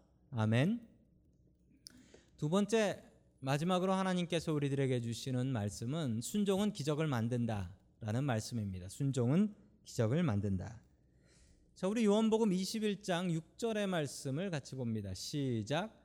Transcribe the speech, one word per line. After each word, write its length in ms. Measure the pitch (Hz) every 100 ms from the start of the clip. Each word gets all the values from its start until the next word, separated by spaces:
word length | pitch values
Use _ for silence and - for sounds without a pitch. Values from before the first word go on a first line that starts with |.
| _ _ -
아멘. 500 | 117 110 117 165 233 - - _ _ _ _ _ _ _ _ - - - - _ -
두 120 | 147
번째, 540 | 190 202 226 202 - - - _ _
마지막으로 540 | 131 143 170 185 190
하나님께서 600 | 190 190 180 170 170 165
우리들에게 460 | 151 143 139 131 123
주시는 460 | 117 113 135 123 131
말씀은 760 | 117 101 92 117 160 139 110
"순종은 500 | - 208 202 190 208
기적을 360 | 202 139 147 160
만든다"라는 1160 | 120 117 120 117 104 87 - _ - 107 117
말씀입니다. 680 | 143 110 - 120 101 92 90
"순종은 640 | - 139 127 120 170 208 - - _ -
기적을 360 | - 110 156
만든다." 580 | 165 101 202 92 98 117 _ _ _ _ _ _ - _ _
자, 140 | - 185
우리 180 | 226 208
요한복음 480 | 208 220 220 226
이십일 480 | 180 185 220 214 196
장 300 | - 170 180
육 260 | 160 - -
절의 300 | 233 214 196
말씀을 640 | 175 139 - 139 139 202
같이 240 | 151 - 131
봅니다. 380 | 120 110 98 92
시작. 760 | - 147 135 117 104 151 220 -